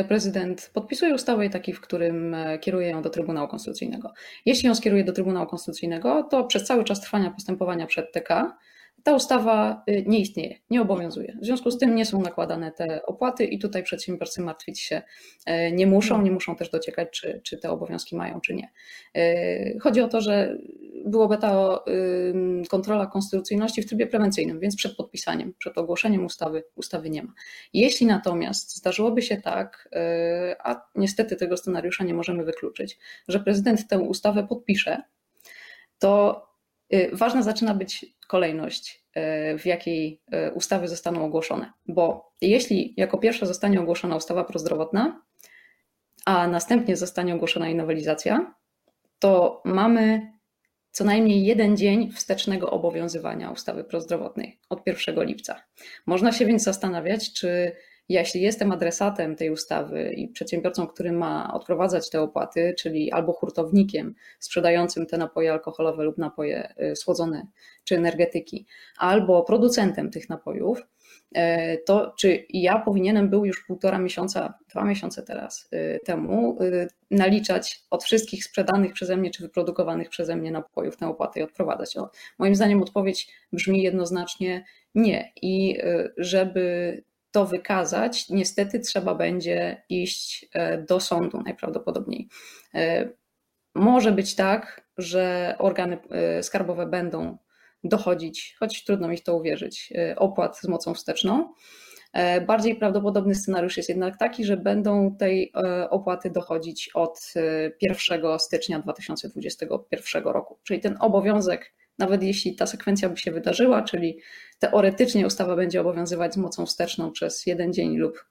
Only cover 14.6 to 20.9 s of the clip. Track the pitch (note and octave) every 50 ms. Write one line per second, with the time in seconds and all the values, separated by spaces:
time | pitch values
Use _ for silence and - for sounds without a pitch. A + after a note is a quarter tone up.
14.6 | - - - - - - D#3 - - - - - - - - _ - E3 E3 E3
15.6 | E3+ E3+ F3 F3+ F#3+ G3 F#3+ G3+ G#3+ - A#3+ G#3+ G3+ F#3+ F#3 F3+ - - E3 -
16.6 | F3 - - D#3+ D#3+ - - - E3+ E3 - - - - - - - - E3+ -
17.6 | - E3 E3+ E3 E3+ E3+ E3+ F3 - - E3+ E3+ F3 F3+ - F3 - - - -
18.6 | - - _ _ - - - - - _ - D#3+ E3+ E3+ E3+ F3 F3 F3+ F3+ F#3+
19.6 | G3 G3+ G#3+ A3 - D4+ G#3+ B3 A#3+ A3+ A#3 A3+ G#3 G#3 G3+ G3+ F#3+ - - -
20.6 | - - - - - -